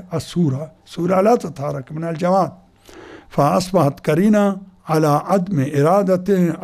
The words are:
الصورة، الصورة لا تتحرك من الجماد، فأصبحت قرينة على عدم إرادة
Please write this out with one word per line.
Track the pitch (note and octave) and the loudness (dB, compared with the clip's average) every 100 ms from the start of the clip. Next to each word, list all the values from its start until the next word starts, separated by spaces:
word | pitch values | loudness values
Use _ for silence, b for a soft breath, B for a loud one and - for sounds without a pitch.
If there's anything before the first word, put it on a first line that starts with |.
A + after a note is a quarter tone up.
| F#3 | -6
الصورة، | D#3+ - F3 D#3+ C3 D#3 - | -8 -6 0 0 -2 -8 -16
الصورة | _ - F3 F#3+ | _ -6 0 2
لا | G3+ A#3+ | 2 2
تتحرك | G3+ C3+ C#3+ C#3+ B2+ | -2 -8 -8 -8 -10
من | D#3 | -10
الجماد، | E3 D#3+ F3 F#3+ D#3 - _ B B B B B B | -8 -4 0 0 0 -6 _ B B B B B B
فأصبحت | - C#3+ F#3 F3+ F#3 C#3+ C#3 - | 0 2 2 0 2 2 0 -2
قرينة | D#3 G#3 G#3 G3+ G3 - - - | 2 4 4 2 -2 -10 -18 -4
على | D#3 D#3 | 0 2
عدم | D3 - F#3+ F3+ D#3 C3 C#3+ | 0 0 -2 0 -2 -2 2
إرادة | D3 G3 F#3+ F3+ F#3 F#3+ F3 D3+ | 2 2 2 0 2 2 2 0